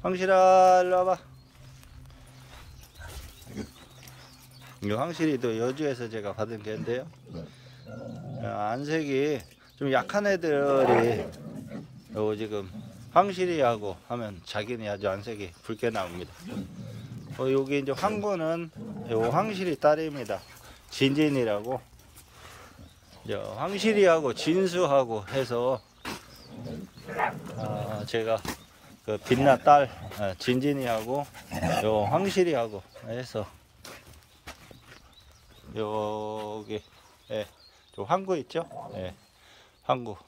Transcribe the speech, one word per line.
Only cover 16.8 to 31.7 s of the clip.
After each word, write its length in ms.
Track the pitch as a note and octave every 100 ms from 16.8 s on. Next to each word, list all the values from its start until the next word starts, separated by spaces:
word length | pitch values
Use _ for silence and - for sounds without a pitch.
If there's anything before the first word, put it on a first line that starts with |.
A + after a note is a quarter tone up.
| - - - - - -
어, 140 | C3
여기 280 | C3+ C3+ C#3+
이제 120 | C#3
황구는 800 | C3 G3 G#3+ G#3 F#3 D#3+ E3+ E3 - - - A2+
요 200 | A2+ A#2
황실이 460 | D3+ A3 F#3+ F3+ C#3+
딸입니다. 640 | D3+ D3+ D#3+ C#3+ A2 F#2+ - - - - -
진진이라고. 1040 | - C3+ C#3+ D3+ C3+ A2+ G#2 A2+ B2+ - - - - - - - - - - - - - -
이제 120 | - G2+
황실이하고 1000 | G#2 G#2 E3 G3+ G#3+ G#3 F#3 E3 C#3+
진수하고 960 | A2 D#3 F3+ F#3+ F3 E3+ C#3 A#2+ A2 G2
해서, 520 | C3+ A#2+ A#2+ B2 B2+ - - - - - - - - - - - - - - - - - A2
어, 480 | G#2+ G#2 G#2 G#2+ G#2
제가 340 | A#2 A2 A2 - - - - - - -
그 140 | G#2+
빛나 380 | - B2+ C#3+ B2
딸, 340 | D3+ D3 C3+ - - -
어, 140 | G2+ F#2
진진이하고 880 | - B2+ C#3+ C#3 B2 A2+ A2+ C#3 C#3+ - - - E2+